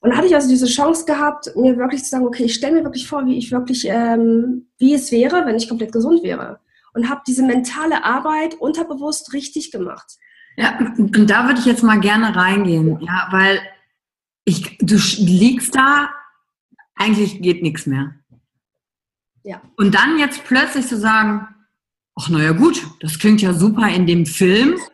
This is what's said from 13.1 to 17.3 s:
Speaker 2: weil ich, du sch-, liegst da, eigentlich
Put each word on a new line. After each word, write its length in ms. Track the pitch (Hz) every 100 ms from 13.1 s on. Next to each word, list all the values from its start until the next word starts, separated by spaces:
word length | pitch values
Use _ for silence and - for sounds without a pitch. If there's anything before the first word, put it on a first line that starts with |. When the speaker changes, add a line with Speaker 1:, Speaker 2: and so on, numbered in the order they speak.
| 180 180
Speaker 2:
weil 300 | 185 196 196 - - _ _ _ _ _ _
ich, 340 | - 170 - -
du 180 | - 208
sch-, 220 | 190 -
liegst 500 | 185 180 226 247 - 262
da, 320 | 269 285 294 - - _ _ _ _ _ _ -
eigentlich 440 | 202 208 208